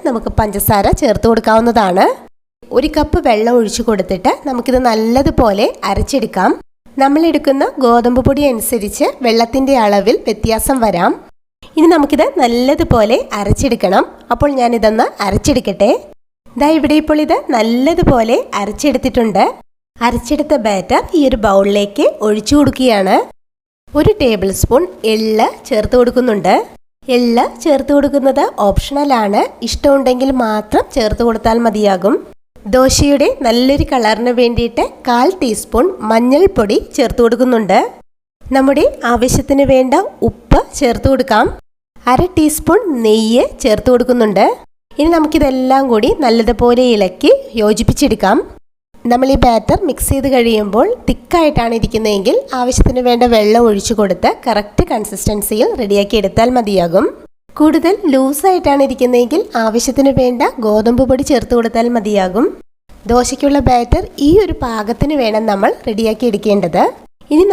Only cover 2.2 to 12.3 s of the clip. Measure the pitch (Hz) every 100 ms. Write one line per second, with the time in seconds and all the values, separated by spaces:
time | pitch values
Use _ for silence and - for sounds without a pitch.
2.2 | - _ _ _ - - 311 - - 359
3.2 | 277 214 226 247 214 - 233 208 185 190
4.2 | 254 - 294 247 240 247 254 220 226 247
5.2 | 285 - 233 196 285 - 196 202 208 277
6.2 | 220 190 202 453 - _ _ - 269 294
7.2 | 330 302 277 269 392 523 240 240 233 254
8.2 | 254 277 285 226 - 233 202 - 330 -
9.2 | 247 226 233 262 269 269 208 202 196 285
10.2 | - 226 226 220 - 269 220 175 202 -
11.2 | - _ _ _ - - 330 339 285 285
12.2 | 453